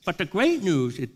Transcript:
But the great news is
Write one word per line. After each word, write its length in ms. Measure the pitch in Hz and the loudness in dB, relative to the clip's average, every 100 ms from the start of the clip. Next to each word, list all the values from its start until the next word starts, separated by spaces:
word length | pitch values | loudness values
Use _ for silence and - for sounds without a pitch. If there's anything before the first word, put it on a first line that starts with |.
But 120 | - - | -6 -4
the 80 | |
great 380 | 165 196 311 330 | -2 0 2 2
news 360 | 190 143 123 117 | 2 2 0 -4
is 100 | 123 | -8